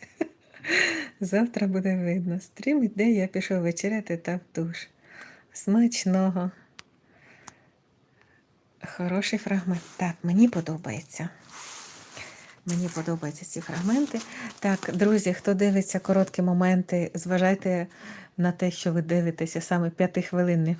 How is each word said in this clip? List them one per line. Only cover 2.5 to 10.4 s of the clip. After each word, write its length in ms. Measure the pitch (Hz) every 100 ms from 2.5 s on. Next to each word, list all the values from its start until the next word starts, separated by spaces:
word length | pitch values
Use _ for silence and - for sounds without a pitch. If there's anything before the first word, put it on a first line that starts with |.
| - - 302
іде, 280 | 233 196 226
я 160 | 208 190
пішов 340 | 190 - 185
вечеряти 560 | 170 170 202 220 208 170
та 180 | 170 175
в 40 | - 170
душ. 320 | 165 170 - _ - - - - _
Смачного. 1000 | - - 220 240 233 190 190 190 180 180 - _ _ - _ _ _ - - - _ _ _ _ _ _ _ _ _ _ _ _ _ - -
Хороший 420 | 180 185 - 214
фрагмент. 420 | - 196 180 175 - -
Так, 180 | 180 170
мені 260 | 175 190